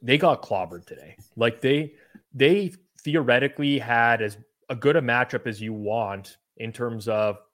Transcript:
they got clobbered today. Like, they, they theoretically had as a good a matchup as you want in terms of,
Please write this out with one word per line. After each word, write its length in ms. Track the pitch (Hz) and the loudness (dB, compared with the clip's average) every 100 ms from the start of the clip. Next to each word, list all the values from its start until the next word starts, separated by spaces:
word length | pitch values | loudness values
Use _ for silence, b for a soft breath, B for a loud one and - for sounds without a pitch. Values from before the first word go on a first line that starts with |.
they 180 | 120 143 | 0 2
got 220 | 170 135 | 4 2
clobbered 460 | - 101 87 87 - | -2 -6 -6 -10 -18
today. 300 | - 78 - - - | -20 -20 -20 -14 -2
Like, 240 | 117 113 | -2 0
they, 340 | 131 143 151 B B B B | 0 0 -2 B B B B
they 400 | 131 139 196 185 - _ _ | 2 4 4 0 -8 _ _
theoretically 800 | - 160 123 123 139 143 143 143 | -4 0 4 2 2 -2 -2 -2
had 440 | 113 117 117 117 | 0 2 4 2
as 160 | 107 104 - _ - | -2 -8 -20 _ -12
a 80 | 123 | -2
good 180 | 139 | 2
a 80 | 160 | 2
matchup 460 | 123 120 123 123 123 | 2 0 0 -4 -6
as 120 | 104 | -8
you 120 | 110 | -8
want 640 | 107 104 113 104 98 98 - _ - | -6 -4 -4 -4 -6 -12 -20 _ -14
in 140 | 113 | -12
terms 360 | 113 120 113 107 | -8 -6 -6 -2
of, 300 | 107 107 104 _ | 0 0 -2 _